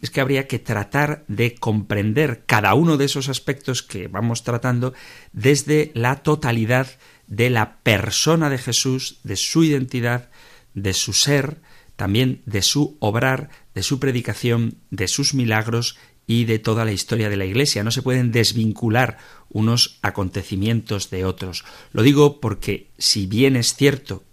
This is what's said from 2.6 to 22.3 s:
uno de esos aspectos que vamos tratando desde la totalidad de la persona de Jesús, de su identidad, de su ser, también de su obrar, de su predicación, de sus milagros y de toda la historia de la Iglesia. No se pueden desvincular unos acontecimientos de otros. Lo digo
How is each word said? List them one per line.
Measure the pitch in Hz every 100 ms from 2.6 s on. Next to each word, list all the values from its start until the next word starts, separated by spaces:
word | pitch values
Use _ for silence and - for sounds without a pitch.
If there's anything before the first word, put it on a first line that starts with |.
| 104
uno | 113 165 147
de |
esos | 139 147 131
aspectos | 127 - 139 - 123
que | - 98 95
vamos | 95 113 117
tratando | - 117 127 120 127 127 - - -
desde | - 120 143 139 151 151
la | 113 120 135
totalidad | - 156 139 117 110 127 131 - - _ _
de | 104 123
la | 120 107 -
persona | - 101 - - 151 165 151
de | 131
Jesús, | 127 113 135 131 - -
de | - 98
su | - 156
identidad, | 160 143 127 127 117 123 123 - - - _
de | - 98
su | 92 -
ser, | 101 - 143 135 151 _ - -
también | - 98 104 131 - -
de | 101
su | 92 143 151 -
obrar, | - 107 131 131 143 - -
de | -
su | - 135
predicación, | 139 123 117 110 120 117 113 - _
de | 98 92
sus | - 147
milagros | 135 117 110 110 117 117 - - _ -
y | 117 113
de | 110
toda | 113 110
la | 110
historia | 98 - 117 107
de | 101
la |
Iglesia. | 95 107 143 -
No | 107
se | 120
pueden | 127 127 123
desvincular | 117 110 117 110 101 117 113 123 - - - -
unos | - 110 117 - -
acontecimientos | 101 - 92 101 92 95 107 117 110 101 -
de | 92 92
otros. | 92 95 82 - - -
Lo | -
digo | 123 143 147